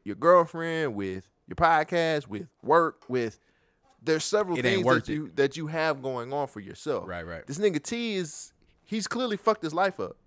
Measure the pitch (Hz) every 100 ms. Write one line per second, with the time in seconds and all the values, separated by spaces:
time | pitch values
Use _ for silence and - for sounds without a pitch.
0 | 104 98 160 180 165 165 165 160 147 101
1 | 95 95 - _ - - 165 156 156 170
2 | 165 160 - - 175 _ 120 165 160 -
3 | - 127 113 - _ _ _ _ _ _
4 | 120 156 - 208 185 151 123 - 127 123
5 | - 151 127 82 139 151 156 160 160 139
6 | 131 123 120 143 135 110 95 - 151 110
7 | 90 87 82 82 - 151 208 151 - 233
8 | 233 190 156 - - _ _ _ _ 220
9 | - 240 254 202 220 214 160 165 196 -
10 | 92 -